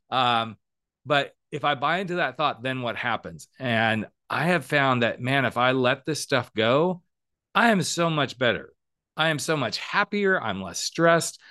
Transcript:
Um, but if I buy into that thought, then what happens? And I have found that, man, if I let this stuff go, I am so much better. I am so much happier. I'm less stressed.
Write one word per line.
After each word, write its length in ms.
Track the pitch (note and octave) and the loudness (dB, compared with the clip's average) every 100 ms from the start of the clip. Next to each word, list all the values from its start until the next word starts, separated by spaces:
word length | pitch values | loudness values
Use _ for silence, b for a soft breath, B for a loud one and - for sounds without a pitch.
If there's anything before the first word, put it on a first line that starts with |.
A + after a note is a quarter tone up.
| - | -4
Um, 440 | B2 B2 A#2 A2+ G2+ _ _ _ _ B2+ | 0 2 2 0 -8 _ _ _ _ -2
but 280 | C#3+ C#3 _ _ | 0 0 _ _
if 140 | D3+ D3 | -4 -2
I 100 | C#3+ | 0
buy 220 | C#3+ E3+ | 0 -2
into 180 | G3 F3 | -2 -4
that 220 | D3 B2+ | -4 0
thought, 260 | D3 A#2 | -2 -2
then 200 | B2+ B2+ | -6 -4
what 120 | A#2+ G2+ | -4 -4
happens? 520 | B2 G#2+ F2+ E2 - - | -2 -4 -6 -16 -18 -8
And 480 | C3 A2+ A2+ A2 G2+ _ - | -2 2 2 0 -4 _ -8
I 160 | B2 D#3 | -4 0
have 200 | F3 B2+ | 0 0
found 380 | D3 C#3 B2 | 2 2 2
that, 160 | A#2 - | 0 0
man, 260 | B2 C#3 B2 | -2 0 0
if 120 | A#2 | 2
I 140 | B2+ | 2
let 340 | C3 B2 C3+ - | 4 2 0 -4
this 160 | D3 | -6
stuff 320 | - C3 B2 | -2 -2 -2
go, 480 | G#2+ A2 C3+ F3 F3+ _ _ _ _ _ G3 | 0 2 4 2 -2 _ _ _ _ _ 2
I 140 | A#3 | 2
am 120 | G#3 | 2
so 280 | C#3+ - E3+ | 0 -2 0
much 280 | D#3 B2+ A#2 | 0 -2 0
better. 340 | B2 F2+ - _ _ _ _ - | 0 0 -4 _ _ _ _ -2
I 120 | D#3+ | -2
am 100 | D3+ | -2
so 180 | - D#3 | -2 -2
much 200 | A#2 - | -2 -6
happier. 600 | - F#3 G#3 G#3 G3 F#3 | -4 -2 -2 0 0 0
I'm 220 | A2 F#2+ | -2 -6
less 180 | F#2 - | -8 -8
stressed. 600 | - - E3 E3 D#3+ - B | -6 2 4 4 2 -8 B